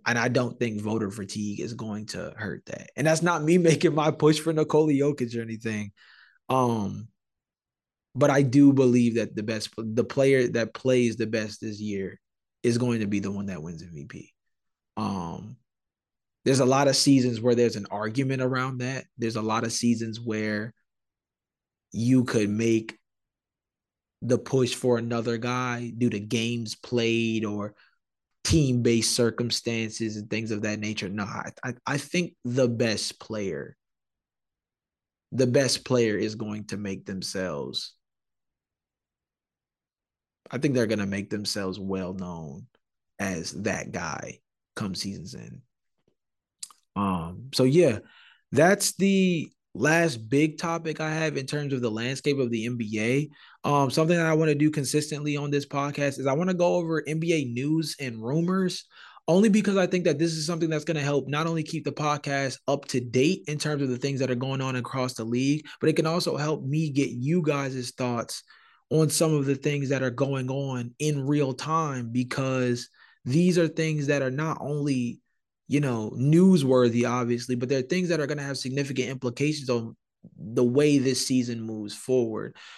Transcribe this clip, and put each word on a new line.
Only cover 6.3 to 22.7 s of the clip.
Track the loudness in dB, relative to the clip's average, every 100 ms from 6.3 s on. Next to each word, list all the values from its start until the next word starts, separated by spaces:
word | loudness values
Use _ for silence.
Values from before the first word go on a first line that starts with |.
| _ -2
Um, | 2 2 2 -2 -6 -12 _ _ _ _ _ _ _ _ _ _
but | 2 4
I | 6
do | 6 10 10
believe | 10 6 6 6
that | 2 -2
the | -4
best, | -4 -4 -6
the | -8 -2 -2
player | 0 2 4 4 2
that | 0 -4
plays | -2 2 4 2 0
the | -2
best | -2 -4 -8
this | -10 -8
year | -6 -4 -6 -10 _ _ _ _
is | 0 2
going | 0 0
to | 0
be | -2
the | -2
one | -4
that | -6 -8
wins | -10 -12
M | -14
V | -16
P. | -14 -16 -20 _ _ _ _ _ _ -8
Um, | -6 -6 -8 -10 -14 -18 _ _ _ _ _ _ _ _
there's | 0 2
a |
lot | 4 4 4
of | 4
seasons | 6 6 4 0
where | 2
there's | 4 2 0
an | -6
argument | -6 -4 -2 -2 -2
around | -2 -2 -4 -4
that. | -6 -8 -12 -6
There's | -4 -4
a |
lot | -2 -2
of | -2
seasons | 0 2 2 -2 -6
where | -6 -4 -2 -4 -6 _ _ _ _ _ _ _ _ _ _ _ _
you | -2 4 4
could | 4 0 0
make | 2 2